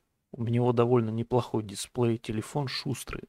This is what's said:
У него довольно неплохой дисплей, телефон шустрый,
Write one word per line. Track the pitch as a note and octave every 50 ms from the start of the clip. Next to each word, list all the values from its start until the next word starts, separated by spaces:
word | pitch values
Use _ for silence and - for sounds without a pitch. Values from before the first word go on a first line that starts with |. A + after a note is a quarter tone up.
| _ _ _ _ _ _
У | - - A#2
него | A#2 A#2 A#2+ B2 B2
довольно | A#2+ A#2+ A#2 A#2+ B2+ A#2+ A2+ A2
неплохой | A2 A2+ A#2 - B2 B2 - - - A2+ A2
дисплей, | G2 G2 - - - - B2 A#2+ A#2 A2+ A2
телефон | - - A2 G#2+ - - - D3 C#3+ C3
шустрый, | - - - D3 B2+ - - - - - -